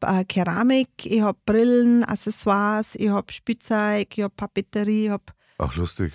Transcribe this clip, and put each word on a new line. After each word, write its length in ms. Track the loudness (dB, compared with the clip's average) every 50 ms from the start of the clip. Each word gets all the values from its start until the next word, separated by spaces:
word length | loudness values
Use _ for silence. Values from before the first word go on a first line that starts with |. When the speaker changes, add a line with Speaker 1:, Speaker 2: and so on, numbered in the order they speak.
| -2
Speaker 1:
äh, 220 | 0 0 0 0
Keramik, 640 | 0 -2 -2 -2 0 0 0 2 2 2 2 0 -2 _ -12 -6
ich 160 | -2 0 2
hab 240 | 2 0 -2 -2 -2
Brillen, 580 | 0 2 4 4 4 4 4 6 6 4 4 4
Accessoires, 920 | 2 -2 -4 -4 -4 -6 -2 0 0 2 2 2 0 0 -2 -4 -4 -4
ich 140 | -2 -2 0
hab 220 | 0 0 -4 -6
Spielzeug, 760 | -12 -10 -6 -6 -8 -6 -4 -4 -2 0 0 0 -2 -2 -4 -4 -4
ich 60 | -6 -6
hab 120 | -4 -6
Papeterie, 720 | -8 -10 -8 -6 -6 -6 _ -4 -2 0 0 0 0 0
ich 60 | -2
hab 220 | -2 -4 -8 -12 -20 _ _ _ _ -6
Speaker 2:
Ach, 160 | -6 -4 -4
lustig. 380 | -4 -4 -4 -4 -4 -6 -6 -6